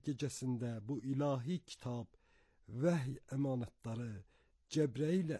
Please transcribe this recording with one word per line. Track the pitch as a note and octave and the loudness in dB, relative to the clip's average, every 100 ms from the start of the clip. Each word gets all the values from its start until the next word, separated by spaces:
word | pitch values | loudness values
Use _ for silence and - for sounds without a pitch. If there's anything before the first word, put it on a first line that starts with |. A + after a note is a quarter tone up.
gecəsində | - B2+ C#3 - B2+ B2 A#2+ A2+ G#2 | -4 -2 -2 -2 0 0 0 -4 -2
bu | C3+ | -2
ilahi | C3 C3+ C#3+ C3 B2+ F3+ | 0 2 4 2 0 -2
kitab, | - - B2 A#2+ - - _ - _ _ - | -4 -8 -4 -4 -6 -14 _ -20 _ _ -10
vəhy | - E3 E3+ C3 - - | 0 2 2 0 -6 -4
əmanətləri, | C3+ C#3 B2+ A2+ _ A#2 A2+ A#2+ G2 - _ _ _ - | -2 0 0 -2 _ -6 -4 -4 -8 -12 _ _ _ -2
Cəbrəil | D#3 D3 A#2+ D3+ F#3 D#3+ C#3+ | 2 2 2 2 2 2 -4